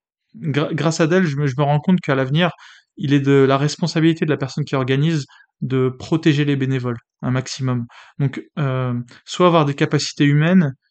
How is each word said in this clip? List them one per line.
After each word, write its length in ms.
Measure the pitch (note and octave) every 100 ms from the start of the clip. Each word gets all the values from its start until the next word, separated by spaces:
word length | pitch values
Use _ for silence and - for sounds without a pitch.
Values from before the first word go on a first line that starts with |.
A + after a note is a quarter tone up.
| _ _ _ -
Gra-, 360 | D#3+ C#3 D#3+
grâce 280 | D#3 D3+ D#3+
à 60 | D#3+
Del, 200 | F#3 F3+
je 100 | C#3
me, 100 | D3
je 80 | B2+
me 60 |
rends 160 | C#3+ D3
compte 200 | - F#3
qu'à 140 | -
l'avenir, 380 | C3+ C3 D3+ F3 - - - _ -
il 160 | C#3
est 80 | C#3+
de 240 | C3+ C#3 C3+
la 120 | C3+
responsabilité 640 | D3 - E3 E3 D#3+ E3
de 60 | D#3+
la 80 | C3+
personne 260 | C3+ -
qui 120 | B2+ C#3
organise 500 | C3 C3+ D#3 D#3+ C3+ - _ _
de 280 | C3 C3 C3
protéger 560 | C3 - D#3+ E3 C#3+
les 120 | D3 C#3
bénévoles 420 | C3 C3 B2 A#2 - _
un 120 | C3
maximum. 540 | B2+ C3 - C3 B2 A#2+ - - -
Donc, 220 | C3+ - - -
euh, 360 | C#3 C3 B2+ B2 A#2+ -
soit 240 | - - F3+
avoir 160 | E3
des 100 | C#3+
capacités 500 | C#3 D3+ D3 - -
humaines, 480 | C#3+ D3 D#3+ F#3+ D3 B2 _